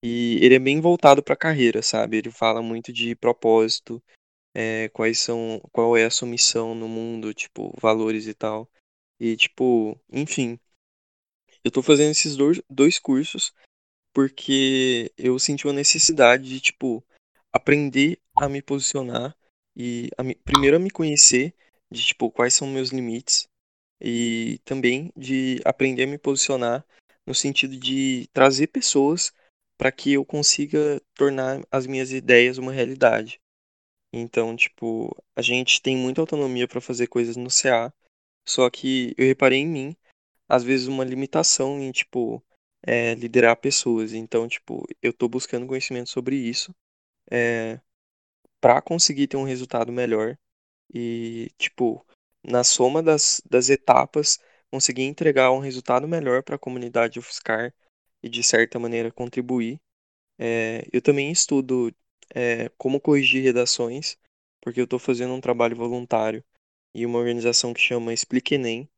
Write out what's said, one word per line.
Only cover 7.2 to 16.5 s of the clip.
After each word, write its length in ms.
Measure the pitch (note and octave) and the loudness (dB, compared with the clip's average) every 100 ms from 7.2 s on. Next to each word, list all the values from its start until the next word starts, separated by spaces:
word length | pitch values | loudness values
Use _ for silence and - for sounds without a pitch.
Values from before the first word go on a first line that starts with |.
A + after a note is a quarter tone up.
| A2 | -8
tipo, 400 | G#2 - - G2+ - | -10 -12 -10 -12 -2
valores 480 | A2+ A2 A2 A2 A2 | 2 2 0 -4 -6
e 60 | |
tal. 380 | G#2 A2 G#2+ A#2 _ _ _ _ _ | -6 -6 -6 -10 _ _ _ _ _
E, 160 | A#2 A2+ | -4 -2
tipo, 640 | - - B2+ A#2+ G#2+ - _ | -6 -2 2 2 0 -8 _
enfim. 480 | C3 D3+ - B2 A#2 _ _ _ _ _ _ _ _ _ _ | -10 -6 -4 -6 -8 _ _ _ _ _ _ _ _ _ _
Eu 80 | C3 | -4
tô 120 | C#3 | -2
fazendo 300 | C3 D3 D3+ | 4 6 6
esses 220 | D3+ D#3+ | 2 -2
dois, 280 | C#3 C#3+ F3 - | 2 2 2 -4
dois 280 | C3+ C#3+ F3 | 2 4 4
cursos 540 | - C3 D#3 - - _ _ _ _ _ _ | 0 0 0 -4 -6 _ _ _ _ _ _
porque 960 | - C3+ - - C3+ C3+ C3+ C3 A#2+ A#2 _ | 0 0 -2 -2 2 2 2 2 0 -4 _
eu 200 | B2+ B2+ | -2 0
senti 280 | - C#3+ C#3+ | 0 -2 -2
uma 60 | |
necessidade 760 | C#3 C#3+ D#3+ - D#3 B2 B2+ | 0 0 2 2 6 8 6
de, 120 | C3 | 0